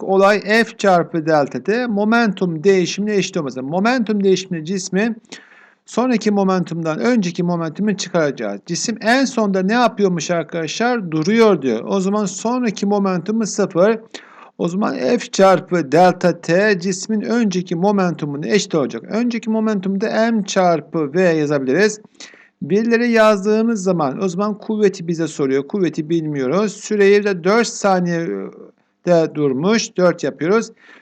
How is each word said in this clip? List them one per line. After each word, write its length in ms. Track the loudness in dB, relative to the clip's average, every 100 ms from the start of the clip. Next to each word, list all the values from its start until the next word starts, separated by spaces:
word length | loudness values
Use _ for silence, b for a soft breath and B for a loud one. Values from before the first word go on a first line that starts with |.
olay 400 | -2 4 4 4
F 360 | 2 2 0 0
çarpı 480 | 2 4 2 -2 2
delta 360 | 2 2 -2
T, 240 | -2 -2 -2
momentum 800 | 0 2 2 2 0 -4 0
değişimine 520 | 2 2 2 -4 -2 -2
eşit 200 | -2 -4
olması. 260 | -6 -6
Momentum 640 | -6 -2 0 0 0 0
değişimine 400 | 2 0 -2 -8
cismin 520 | -6 -6 -4 -2 -2 -4 B B B B B B -8
sonraki 440 | -2 0 0 0
momentumdan 680 | 0 2 0 -2 -4 -4 -2
önceki 440 | 0 0 0 -2
momentumu 540 | -2 -2 -4 -4 -4 -4
çıkaracağız. 640 | -2 0 0 -2 -6 -8 -8
Cisim 320 | -6 -6 -4
en 240 | 0 2
sonda 380 | 2 0 0 0
ne 100 | 0
yapıyormuş 580 | 2 0 2 0 0 -2
arkadaşlar? 800 | -4 -4 -6 -6 -2 -2 -2 -2
Duruyor 520 | -2 2 4 6 4
diyor. 220 | 0 -2 -2
O 140 | -2
zaman 240 | 0 0
sonraki 640 | -2 -4 -4 -2 -2 -2 -2
momentumu 600 | 0 0 -2 -2 -2 -2
sıfır. 520 | -2 0 2 2 2 -6 B B B B -6
O 100 | -4
zaman 260 | -2 -4
F 240 | -2 0 0
çarpı 720 | -2 4 6 4 2 -2 2
delta 480 | 4 4 4 0 0
T 400 | 0 2 2 0
cismin 400 | -2 -6 -4 -4
önceki 560 | -2 0 0 0 -4 0
momentumuna 720 | 2 2 0 -2 -6 -6 0
eşit 280 | 0 0
olacak. 280 | -2 -2 -4 -6
Önceki 420 | -4 -2 -4 -4
momentumu 500 | -2 -2 -2 -2 -4
da 300 | -2 0 0
M 140 | 0
çarpı 720 | 0 2 2 2 -2 -4 -2
V 60 | 0
yazabiliriz. 800 | 2 2 0 0 0 2 2 0 -14 B B B B _
Birleri 480 | -2 0 2 2 2
yazdığımız 720 | 4 4 4 2 0 0 0
zaman 400 | 0 0 0 -2
o 60 | -4
zaman 300 | -2 -4 -4
kuvveti 500 | -6 0 0 0 -6
bize 200 | -4 -4
soruyor. 400 | -2 0 0 -2
Kuvveti 400 | -2 -2 -2 -2
bilmiyoruz. 640 | -2 -2 -2 -2 0 -2
Süreyi 520 | -6 -4 2 4 4
de 200 | 2 -2
dört 220 | 2 2 0
saniyede 1700 | -2 0 2 0 -2 -4 -6 -10 -14 -20 _ _ _ 2 4 2
durmuş. 640 | 0 0 0 0 0 -2 0
Dört 280 | 2 2
yapıyoruz. 460 | -4 -4 0 0 -2 B B B